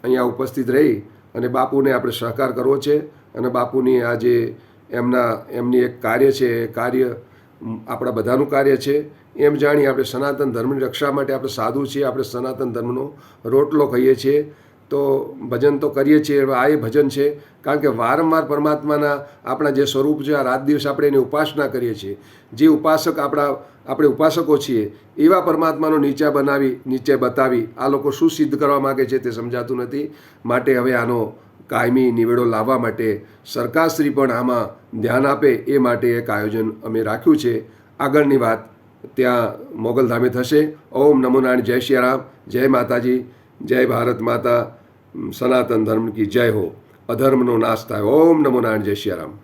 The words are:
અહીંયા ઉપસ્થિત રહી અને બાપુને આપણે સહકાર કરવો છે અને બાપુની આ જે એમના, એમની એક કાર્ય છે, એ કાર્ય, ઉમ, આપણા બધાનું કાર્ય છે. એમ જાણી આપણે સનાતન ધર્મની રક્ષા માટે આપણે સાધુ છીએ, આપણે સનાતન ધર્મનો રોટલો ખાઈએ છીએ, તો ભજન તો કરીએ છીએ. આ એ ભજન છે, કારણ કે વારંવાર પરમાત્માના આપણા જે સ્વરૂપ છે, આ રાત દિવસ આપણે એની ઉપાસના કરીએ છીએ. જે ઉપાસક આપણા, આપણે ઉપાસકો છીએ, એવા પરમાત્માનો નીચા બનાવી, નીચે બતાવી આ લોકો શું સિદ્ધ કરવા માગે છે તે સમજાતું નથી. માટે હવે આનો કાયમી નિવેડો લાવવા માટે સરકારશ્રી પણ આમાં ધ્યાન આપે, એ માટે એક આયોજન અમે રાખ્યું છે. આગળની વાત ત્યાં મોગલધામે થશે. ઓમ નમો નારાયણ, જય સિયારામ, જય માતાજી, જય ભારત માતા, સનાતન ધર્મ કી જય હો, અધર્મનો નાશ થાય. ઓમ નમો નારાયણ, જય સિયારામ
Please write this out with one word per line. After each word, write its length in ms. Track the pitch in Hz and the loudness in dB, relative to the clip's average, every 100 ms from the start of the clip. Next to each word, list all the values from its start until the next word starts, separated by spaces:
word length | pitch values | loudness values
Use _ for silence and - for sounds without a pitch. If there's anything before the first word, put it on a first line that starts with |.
અહીંયા 200 | 123 127 | 0 0
ઉપસ્થિત 460 | 123 110 131 135 123 | 0 -2 -6 -4 0
રહી 320 | 127 151 107 - - _ 117 | 2 2 0 -6 -20 _ -6
અને 120 | 123 | -2
બાપુને 440 | 127 131 139 135 | -2 0 0 2
આપણે 200 | 127 123 | 0 -2
સહકાર 400 | - 117 131 131 | -6 -6 -4 -4
કરવો 260 | 120 127 135 | -2 0 0
છે 220 | 143 147 151 | 0 -2 -2
અને 420 | - _ 113 123 | -20 _ -6 -2
બાપુની 520 | 123 123 131 127 127 | -2 -2 0 2 2
આ 120 | 120 | 0
જે 420 | 120 123 117 - - - _ - | 0 2 0 -2 -8 -20 _ -8
એમના, 480 | 120 120 127 120 104 - | -4 0 0 0 -2 -6
એમની 260 | 120 120 123 | -6 0 2
એક 240 | 123 120 | 2 -2
કાર્ય 300 | 110 117 139 | -4 2 2
છે, 320 | 135 123 117 | 2 0 0
એ 40 | 113 | -4
કાર્ય, 480 | 120 120 127 127 117 - - _ _ | -4 -4 0 -2 -4 -16 -20 _ _
ઉમ, 180 | 113 113 - | -12 -12 -10
આપણા 240 | 123 123 | -6 -4
બધાનું 380 | 113 107 131 143 | -4 -2 0 0
કાર્ય 260 | 139 139 127 | 2 2 2
છે. 320 | 143 147 147 - _ - | 0 -2 -2 -18 _ 0
એમ 200 | 147 147 | 0 2
જાણી 300 | 147 147 139 | 2 2 2
આપણે 180 | 127 | 0
સનાતન 480 | 123 127 143 135 139 | -4 -4 -4 -2 -4
ધર્મની 280 | 117 123 139 | -2 -4 -2
રક્ષા 320 | 127 - 143 | -4 -2 -2
માટે 220 | 139 139 | -2 -2
આપણે 160 | 135 131 | -4 -6
સાધુ 360 | 131 110 131 139 | -4 -4 -4 -4
છીએ, 180 | 139 | -2
આપણે 200 | 147 135 | -2 -2
સનાતન 480 | 127 123 131 127 127 | -6 -6 -8 -6 -6
ધર્મનો 420 | 117 117 127 143 - - _ 117 | -4 -6 -6 -8 -14 -20 _ 0
રોટલો 420 | 135 143 151 139 | 0 2 2 2
ખાઈએ 280 | 123 131 131 | 2 2 2
છીએ, 380 | 135 147 147 - _ _ _ | 2 0 -2 -14 _ _ _
તો 340 | 143 139 139 139 - 127 | -2 0 0 -4 -12 -6
ભજન 280 | 131 143 139 | 2 2 2
તો 120 | 143 | -2
કરીએ 340 | 143 143 151 | 0 4 4
છીએ. 280 | 151 143 135 | 4 0 2
આ 160 | 127 135 | 2 2
એ 80 | 151 | 2
ભજન 340 | 113 147 139 | 2 2 0
છે, 320 | 135 143 147 - _ | 0 -2 -2 -16 _
કારણ 180 | 143 147 | -4 0
કે 80 | 143 | 0
વારંવાર 580 | 113 117 147 165 160 139 | 0 0 2 2 0 0
પરમાત્માના 720 | 147 151 147 147 147 147 143 139 - - | -2 0 -2 -2 0 0 -2 -6 -14 -8
આપણા 240 | 135 147 | -2 0
જે 160 | 135 139 | 2 0
સ્વરૂપ 360 | 135 139 151 | 0 0 -2
છે, 120 | 135 | -2
આ 100 | 147 | -2
રાત 220 | 123 131 139 | 0 -2 0
દિવસ 220 | 147 143 | 0 -2
આપણે 200 | - 147 | 0 2
એની 100 | 139 | 2
ઉપાસના 500 | 127 147 151 147 139 | 2 -2 -2 -2 -2
કરીએ 260 | 135 120 | -2 -4
છીએ. 240 | 104 98 101 - - _ | -6 -10 -12 -16 -20 _
જે 140 | 113 160 | 2 4
ઉપાસક 520 | 147 156 156 170 - | 4 2 2 0 -2
આપણા, 240 | 143 147 143 135 - _ - | -2 -2 -2 -4 -10 _ -10
આપણે 200 | 135 147 | 2 2
ઉપાસકો 500 | 120 156 165 165 143 | 4 0 2 2 0
છીએ, 380 | 143 117 104 - _ - | 2 -2 -2 -8 _ 2
એવા 240 | 156 185 | 4 4
પરમાત્માનો 560 | 175 156 160 147 156 156 | 2 0 0 0 0 2
નીચા 320 | 139 135 151 | 0 0 0
બનાવી, 500 | 139 139 139 135 123 127 | 2 0 0 0 -2 -6
નીચે 280 | 131 - 135 | -4 0 2
બતાવી 520 | 123 123 131 123 113 - | 2 2 2 0 -2 -4
આ 100 | 135 | -2
લોકો 240 | 139 139 | 0 -2
શું 180 | 139 165 | -2 -4
સિદ્ધ 300 | - 143 143 | 0 -2 0
કરવા 200 | 143 143 | 0 2
માગે 260 | 135 135 120 | 0 -2 -2
છે 120 | 131 | -2
તે 140 | 120 | -4
સમજાતું 460 | 113 117 123 117 123 | -8 -8 -8 -6 -6
નથી. 360 | 120 139 147 - - _ 120 | -6 -8 -8 -12 -20 _ -2
માટે 320 | 123 131 127 | 0 2 2
હવે 160 | 123 | 2
આનો 400 | 123 117 120 107 - - _ - | 0 0 -2 -4 -8 -20 _ -6
કાયમી 440 | 120 120 127 127 | -2 2 4 2
નિવેડો 340 | 117 113 120 120 | 2 2 2 0
લાવવા 320 | 110 113 131 | 0 0 0
માટે 480 | 117 107 113 101 - - - | -2 -2 -2 -4 -8 -20 -10
સરકારશ્રી 640 | - 117 160 165 160 147 | -6 -2 2 0 0 0
પણ 220 | 131 135 | 0 0
આમાં 580 | 117 123 120 101 - _ 113 | 0 -2 -2 -4 -10 _ -6
ધ્યાન 260 | 113 123 139 | -2 0 0
આપે, 260 | 143 147 | 2 2
એ 240 | 113 107 139 | 2 0 2
માટે 300 | 127 120 123 | 2 2 0
એક 200 | 117 120 | 0 -2
આયોજન 400 | 104 107 113 110 | -4 -2 -2 -4
અમે 340 | 110 117 110 | -6 -6 -4
રાખ્યું 340 | 107 113 170 151 | -2 0 2 2
છે. 280 | 120 110 - - _ - | 2 -4 -8 -20 _ -6
આગળની 380 | 139 147 143 139 | 0 2 4 2
વાત 200 | 117 110 - _ _ _ - - | 2 -2 -6 _ _ _ -10 -2
ત્યાં 380 | 123 123 113 - - - | 0 2 -2 -6 -14 -6
મોગલધામે 480 | 113 123 123 117 123 | -2 0 0 2 0
થશે. 480 | 123 123 151 151 - _ | 0 2 2 2 -4 _
ઓમ 280 | 127 143 135 | 2 4 4
નમો 220 | 127 131 | 4 2
નારાયણ, 180 | 131 127 | 2 0
જય 200 | 110 123 | 0 -2
સિયારામ, 400 | 123 127 127 131 - - - | 0 2 2 -2 -8 -20 -6
જય 200 | 123 135 | 0 2
માતાજી, 580 | 131 120 120 123 127 127 - _ _ | 2 0 -2 0 -2 -4 -20 _ _
જય 240 | - 127 123 | -2 2 2
ભારત 360 | 117 120 104 | 0 -2 -2
માતા, 560 | 117 117 120 120 - - _ _ _ - - | -2 -2 0 0 -2 -12 _ _ _ -10 -10
સનાતન 520 | - 123 127 120 113 110 | -4 0 0 2 0 0
ધર્મ 240 | 110 113 | 0 -2
કી 160 | 104 104 | -4 0
જય 240 | 117 120 | 2 2
હો, 260 | 107 85 - _ _ - | 0 -4 -8 _ _ -8
અધર્મનો 480 | 139 135 131 123 113 | 0 2 2 2 2
નાશ 300 | 117 113 - | 0 -2 -4
થાય. 140 | 104 | -4
ઓમ 400 | 104 143 165 160 | 2 4 6 6
નમો 200 | 143 123 | 4 2
નારાયણ, 200 | 113 110 | 0 -2
જય 120 | 104 | -2
સિયારામ 380 | 101 104 87 76 101 | -4 -4 -6 -10 -16